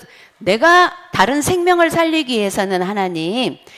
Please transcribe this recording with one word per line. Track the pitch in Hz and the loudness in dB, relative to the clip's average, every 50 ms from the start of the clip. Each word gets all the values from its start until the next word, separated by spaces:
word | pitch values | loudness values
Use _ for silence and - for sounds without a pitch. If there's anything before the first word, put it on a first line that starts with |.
| - - - - - _ _ _ | -10 -20 -20 -20 -20 _ _ _
내가 | 233 180 202 226 294 330 349 359 359 - - - - - | -2 -2 0 2 4 4 6 6 4 2 0 -8 -14 -6
다른 | - - 190 226 277 294 | 0 0 0 2 0 -2
생명을 | 285 - 370 359 349 359 359 349 339 320 | -2 -2 -2 0 2 2 2 2 2 2
살리기 | - 330 330 320 311 320 285 247 254 220 | 0 0 0 0 0 -2 -2 -2 -2 -2
위해서는, | 208 196 - 220 196 190 190 180 | -2 -2 -2 -4 -4 -2 -2 -2
"하나님, | 180 185 208 208 190 180 175 160 160 170 208 254 247 170 131 - _ - - | -2 -2 -2 -4 -4 -4 -4 -4 -4 -4 -4 -4 -4 -4 -6 -8 _ -20 -20